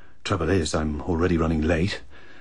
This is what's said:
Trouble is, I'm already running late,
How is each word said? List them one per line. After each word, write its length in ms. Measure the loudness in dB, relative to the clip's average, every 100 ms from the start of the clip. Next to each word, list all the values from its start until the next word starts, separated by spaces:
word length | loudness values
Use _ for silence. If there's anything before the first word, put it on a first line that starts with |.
| -16 -10
Trouble 260 | -2 0 2
is, 260 | 2 2 0
I'm 260 | -2 -2
already 360 | -2 2 4 4
running 240 | 2 2
late, 400 | 2 2 2 -2 -10 -14 -14 -10